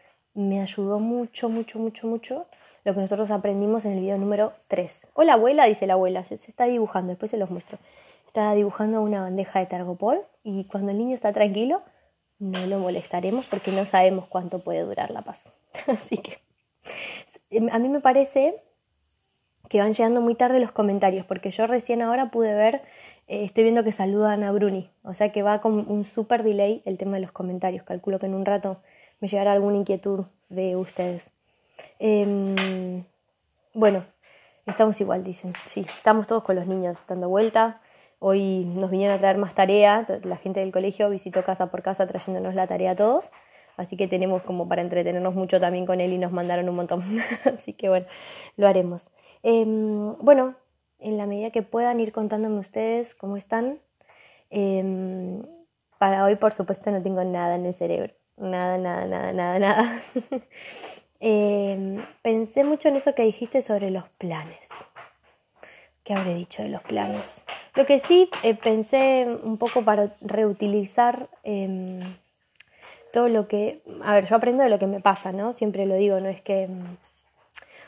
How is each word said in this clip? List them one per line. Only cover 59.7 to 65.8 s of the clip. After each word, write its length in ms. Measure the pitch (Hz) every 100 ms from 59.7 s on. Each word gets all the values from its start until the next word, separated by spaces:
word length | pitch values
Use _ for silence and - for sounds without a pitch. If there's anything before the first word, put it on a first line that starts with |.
| 208 233 233 - 254
<laughs> 260 | - 262 - - - - - - _ -
Em, 800 | 220 208 208 202 196 196 190 202 - -
pensé 420 | 233 226 220 277
mucho 240 | 285 302 311
en 80 | 277
eso 180 | 285
que 100 | 277
dijiste 380 | 220 - 226 269
sobre 300 | 226 202 196
los 160 | 190 -
planes. 640 | - 180 160 156 - - - - - - _ _ _ _ _ - -